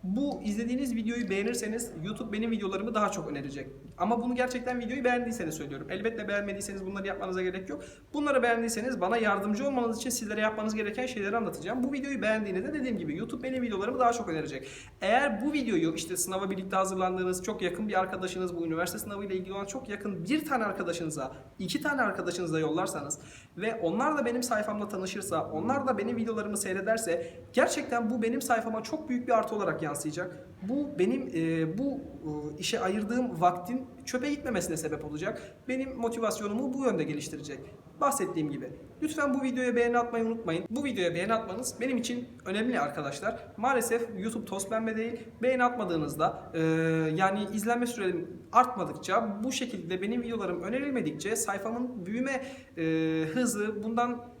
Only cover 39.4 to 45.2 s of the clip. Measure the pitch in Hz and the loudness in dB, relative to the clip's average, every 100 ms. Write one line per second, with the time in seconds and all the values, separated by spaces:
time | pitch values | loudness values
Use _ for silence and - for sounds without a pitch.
39.4 | 262 240 247 240 240 240 240 233 226 226 | 0 0 2 4 4 4 2 0 0 -2
40.4 | 180 165 - 233 285 214 175 165 196 226 | -2 -2 -2 -2 -2 0 0 0 0 0
41.4 | 226 196 254 - 247 247 - 240 247 - | 0 -6 -6 -4 -2 0 -2 -4 -6 -10
42.4 | - 202 233 220 143 165 139 135 202 - | -4 0 2 2 0 -2 -4 -2 -4 -4
43.4 | - - 233 302 - 233 226 202 214 220 | -10 -2 2 2 2 0 0 -4 -4 -4
44.4 | - 196 202 220 226 220 226 226 | -6 -6 -2 -2 0 -2 -2 -4